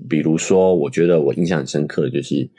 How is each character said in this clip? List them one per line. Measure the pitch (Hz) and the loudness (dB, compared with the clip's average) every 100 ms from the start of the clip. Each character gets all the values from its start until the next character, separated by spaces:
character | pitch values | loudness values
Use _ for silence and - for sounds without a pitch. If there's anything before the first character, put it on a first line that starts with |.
| - | -4
比 | 78 | -2
如 | 78 82 | 0 0
说， | - 95 92 | 2 2 4
我 | 90 71 | 2 0
觉 | 82 85 | 0 2
得 | 85 | 4
我 | 69 | 2
印 | 60 85 | 0 0
象 | 82 | -2
很 | 67 | -2
深 | 73 76 | -4 -4
刻 | - | -2
的 | 69 | -2
就 | 69 | -2
是， | 67 71 65 | -4 -4 -4